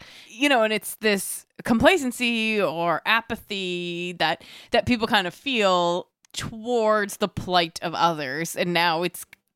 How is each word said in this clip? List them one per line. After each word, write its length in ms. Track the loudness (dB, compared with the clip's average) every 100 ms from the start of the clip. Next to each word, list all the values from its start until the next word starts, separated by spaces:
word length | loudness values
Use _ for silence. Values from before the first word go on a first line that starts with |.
| -20 -20 -18
You 200 | -2 2
know, 140 | 4
and 100 | 2
it's 220 | 0 -4 -2
this 440 | 0 0 -2 -10 -14 -6
complacency 960 | 0 4 6 4 2 -2 -2 0 0 0
or 400 | 0 0 0 0
apathy 1080 | 0 0 -2 -10 -8 -6 -4 -4 -6 -6 -6 -2
that, 240 | -2 -2 -10 -20 -2
that 160 | 0 2
people 220 | 0 2
kind 180 | 0 0
of 80 |
feel 720 | -6 -4 2 4 4 2 0 -6 _ _
towards 840 | -12 -10 -8 -2 2 2 2 0 -4
the 120 | -6
plight 520 | -4 0 2 2 -2
of 120 | -6
others. 600 | 0 0 0 -4 -6 -4
And 180 | -2 0
now 300 | 2 2 0
it's 240 | -2 -6 -18 -20 _